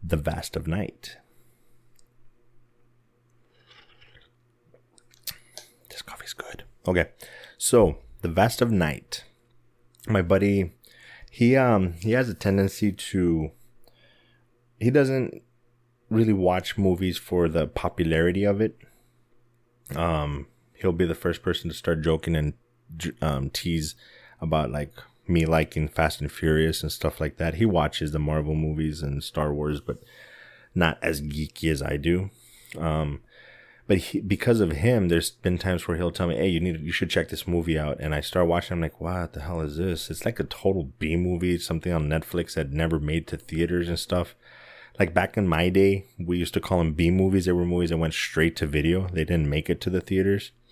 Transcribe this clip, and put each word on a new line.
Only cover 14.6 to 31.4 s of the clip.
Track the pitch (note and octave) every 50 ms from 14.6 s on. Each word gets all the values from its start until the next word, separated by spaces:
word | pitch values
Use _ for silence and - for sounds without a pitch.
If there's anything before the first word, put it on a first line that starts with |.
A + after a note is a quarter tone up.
| _ _ _ -
he | A2 B2
doesn't | C3+ D3 C#3 C3 C3+ C3 A#2+ - - - _ _ _ _ _ _ _ _ _ _ _ _ _ -
really | A2 A2 A2+ A2 G#2
watch | F#2+ F#2 F2+ F2+ F#2 - - -
movies | G#2 G2 F#2+ F2+ E2+ F#2 F2+ F2
for | - - - F#2 F2 E2+ E2
the | D#2+ E2 D2+ -
popularity | - - - E2+ - - E2+ D#2+ D#2+ D#2+ E2+ F2+ F2+ G2 G2+
of | G2+ G2 G2+
it. | A2 A2 - _ _ - _ _ _ _ _ _ _ _ _ _ _ _ _ _ _ _ _ _ _ - -
Um, | D#2+ E2+ E2+ E2 D#2 D2 D2 C#2+ C#2 C2+ - _ _ _ _ _
he'll | - - F#2+
be | E2+ E2 F#2
the | E2 E2
first | - - F2 E2 -
person | - F#2 E2 - - E2+
to | D2+
start | - - F2 E2 D#2+ D2+
joking | D#2+ D#2+ D#2+ - E2+ E2
and | D#2 D2+ D2 - _ _ _ _ _ _ - E2
j-, | D#2+ E2+ E2 - - D#2+
um, | D#2 C#2+ C2+ C#2 C#2
tease | - - - F2 E2 D#2+ D2+ D2+ - _ - - - - - - - -
about, | E2 D#2 D#2 D#2 D2+ A#1 C#2
like, | D2 C#2+ - - - - - _ _ _ -
me | F2 E2 D#2+
liking | D#2+ D#2+ D#2+ D#2 - - D#2 D#2
Fast | D2+ - - D#2+ D2 - -
and | D2 D2 -
Furious | - E2+ D#2+ D#2 D#2 D#2+ E2 E2 - -
and | D2+
stuff | - - - D2+ - -
like | D#2+ D2 -
that. | - E2+ E2 D#2+
He | E2 A2+
watches | A2 F2+ D#2+ D#2 D2+ - - D#2+ D2+
the | D2+ D#2
Marvel | D2 D2+ D#2 D#2 D2 D2+ D#2
movies | D#2 D#2 D#2 D2+ D#2 D#2 D#2 D2+ D2+ D2
and | C#2 C#2 D2 -
Star | - - D#2 D2+ D2 D2
Wars, | D2 D2 D#2 D2+ C#2+
but | - D2 - - - - - - - - - - - - - - - _ -
not | F2+ E2+ D#2+ - -
as | - D#2+ D#2+ D2 D2
geeky | D2+ C#2+ D#2